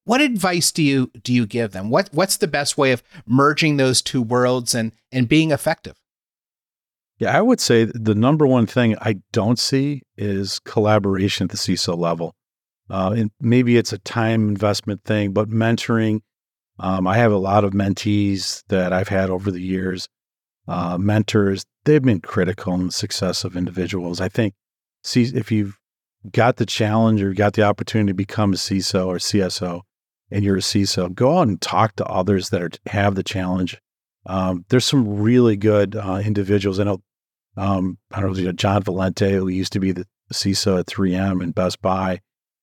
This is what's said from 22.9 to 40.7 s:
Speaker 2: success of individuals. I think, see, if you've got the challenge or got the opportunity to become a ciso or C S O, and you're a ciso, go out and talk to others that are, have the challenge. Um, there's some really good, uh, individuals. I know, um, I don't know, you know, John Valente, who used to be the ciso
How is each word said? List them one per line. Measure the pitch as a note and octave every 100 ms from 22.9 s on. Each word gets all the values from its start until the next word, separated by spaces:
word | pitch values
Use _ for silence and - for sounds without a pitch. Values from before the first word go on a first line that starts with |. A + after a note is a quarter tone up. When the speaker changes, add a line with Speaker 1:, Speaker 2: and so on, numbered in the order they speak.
Speaker 2:
success | - G2+ - F#2 E2+
of | F#2 F2+
individuals. | F2 F2+ E2+ F#2+ F2 F2
I | F#2
think, | - G2+ - _ _ _ _
see, | - B2
if | A#2+ C3 -
you've | A2 G2 - _ _ _ _ G2+
got | - A#2 -
the | A2
challenge | - G#2+ A2 A2+ G#2+
or | G2
got | F#2+ G#2
the | G#2+
opportunity | G#2 G#2 - A2 G2+
to | F#2
become | G2 - G#2
a | F2+
ciso | - G2 - F#2+ F#2
or | F2
C | - G#2
S | F#2 -
O, | F2+ F2 - _ _ _ _
and | G2+ G2+
you're | F#2+
a |
ciso, | - G2+ G2 F#2+ F2+
go | F#2+ B2+ E3+
out | B2+
and | E2+
talk | - F2+ G#2+ -
to | -
others | F#2 F#2+ G2 -
that | F2+
are, | E2+ - -
have | G#2 G2+ F#2+
the |
challenge. | - F#2+ F2+ F#2 F2+ - _ _ _ _ -
Um, | F#2+ F#2 F#2 -
there's | B2+ -
some | C#3+ G#2 G2+
really | G#2+ B2 A#2 G2+
good, | G#2+ G#2 G2+ G#2
uh, | F#2+ F#2+
individuals. | G#2 G#2 G2 G2+ G2 F#2+
I | G#2
know, | F#2+ _ _ _ _ _ F#2+
um, | G2 F#2+ F#2 - _
I | G2+
don't | G2
know, | F#2+
you | F2+
know, |
John | F2 G2+ G2+
Valente, | F#2+ F#2 F#2 - G2
who | G2 F#2
used | F#2 F#2
to | G2+
be | F#2+
the | F2+ F#2 _ _
ciso | - G2 F#2 G#2